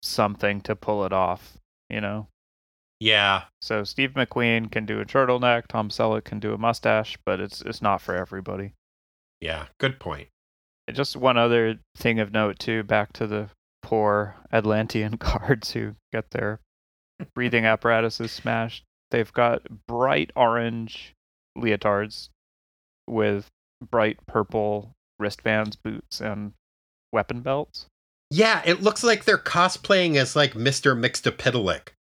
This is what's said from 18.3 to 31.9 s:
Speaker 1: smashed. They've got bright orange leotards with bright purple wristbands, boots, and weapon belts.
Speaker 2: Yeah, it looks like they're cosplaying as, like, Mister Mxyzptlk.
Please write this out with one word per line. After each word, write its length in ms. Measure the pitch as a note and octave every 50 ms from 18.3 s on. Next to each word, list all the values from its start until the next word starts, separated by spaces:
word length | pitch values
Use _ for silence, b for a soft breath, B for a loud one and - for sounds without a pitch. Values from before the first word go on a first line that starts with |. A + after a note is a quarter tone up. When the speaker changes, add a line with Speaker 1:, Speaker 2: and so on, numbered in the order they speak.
Speaker 1:
smashed. 540 | - - - A#2 A#2 A2+ A2+ A2+ - - _ _ _ _ _ -
They've 220 | - A#2 G#2+ -
got 300 | - B2 A#2+ A#2 - - - - - - _ -
bright 420 | A#2+ A#2+ B2+ C3+ C#3+ D3 - - -
orange 800 | C3 B2 A2+ A#2 A#2 A#2 A#2 A2+ A#2 A2 A2 - - - - _ _ _ _ _ _ _ _ - -
leotards 680 | A#2+ A2 G#2 G2 - G#2+ G2+ G2+ G#2+ G#2+ - - - - _ _ _ _ _ _ _ _ _ _ _ _ _ _ - -
with 400 | A#2 A2 G#2+ G#2 G2+ G2+ G2+ _ _ _ _ _ _ - A#2 -
bright 340 | B2 A2+ G#2+ G#2+ G#2+ - -
purple 680 | - - A2+ G2 - - A2 G#2 G#2+ G#2 G#2 G#2 A2+ - _ _ _ _ -
wristbands, 580 | G#2 G2+ - - - A2+ G#2+ G#2+ G#2+ G#2 -
boots, 440 | - - A2+ A2 A2+ - - - -
and 320 | G#2+ G#2+ G2+ G#2 G#2 G2+ - _ _ _ _ _ _ _ _ _ _ -
weapon 280 | - A2 G2+ - B2 A#2+
belts. 460 | A#2+ C3+ C3+ D3 D3+ - - - - _ _ _ _ _ _ _ _ -
Speaker 2:
Yeah, 300 | D3 F3 A3 A3 G#3+ D#3+ C#3+
it 180 | E3+ F3+ E3+
looks 220 | F#3+ G#3+ - - A#3+
like 200 | A#3 A3 G#3 -
they're 140 | A3 G3 -
cosplaying 800 | - - - F3 F3+ F#3 - - - - G3+ F#3 F3+ E3 D3+
as, 180 | C#3 B2+ B2+ -
like, 220 | D3+ C#3+ C3+ A#2
Mister 400 | A2 A#2 C3+ C3+ - - C#3 B2+
Mxyzptlk. 920 | A#2 A#2+ A#2 - - - B2 - - - B2+ A#2+ A#2+ G2+ F2+ D#2 - - -